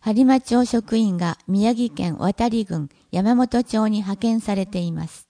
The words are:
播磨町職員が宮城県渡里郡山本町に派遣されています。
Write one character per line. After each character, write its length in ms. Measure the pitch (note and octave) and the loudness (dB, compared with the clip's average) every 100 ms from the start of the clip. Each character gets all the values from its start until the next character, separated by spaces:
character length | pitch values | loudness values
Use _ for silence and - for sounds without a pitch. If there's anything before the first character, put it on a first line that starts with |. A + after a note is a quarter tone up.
播 220 | - G#3+ C4 | 0 2 4
磨 160 | C4 | 4
町 240 | - A#3+ B3 | 2 0 2
職 320 | A#3 G#3+ A3+ | 0 0 0
員 200 | A3 F3+ | 0 0
が 200 | E3+ - - | -2 -4 -2
宮 280 | F#3+ A3 A#3 | 0 2 0
城 180 | A#3+ | -2
県 240 | - F3+ D#3 | -2 -6 -2
渡 280 | F#3 G3 A#3 | -2 0 0
里 200 | A3+ G#3 | 0 -2
郡 240 | E3 D3 _ _ | -6 -6 _ _
山 240 | F3 G3+ A#3+ | -2 2 2
本 280 | B3+ A#3+ | 2 0
町 240 | B3 A3 A3 | 0 0 0
に 100 | G#3+ | 0
派 220 | G3 G3+ | -2 -2
遣 200 | A#3 A3+ | 0 0
さ 120 | A3 | 0
れ 120 | G3 F#3+ | -4 -2
て 140 | G3+ | -4
い 120 | F3 | -4
ま 160 | D#3+ D#3+ | -4 -8
す。 160 | - _ | -12 _